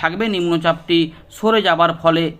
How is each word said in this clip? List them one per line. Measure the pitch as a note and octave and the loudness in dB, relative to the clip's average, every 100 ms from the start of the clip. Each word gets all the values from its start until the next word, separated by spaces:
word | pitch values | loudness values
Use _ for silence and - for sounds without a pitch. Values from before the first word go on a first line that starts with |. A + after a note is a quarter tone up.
থাকবে | D#3+ F#3 A3+ | -4 -4 -4
নিম্নচাপটি | F#3+ F3 E3+ E3+ E3 - E3+ D#3+ - - - | -2 -2 0 -2 -4 0 0 0 -6 -20 -4
সরে | G#3+ A3 | 0 2
যাবার | F#3 E3 E3+ E3 | 2 2 2 2
ফলে। | E3 E3 E3 | 0 2 0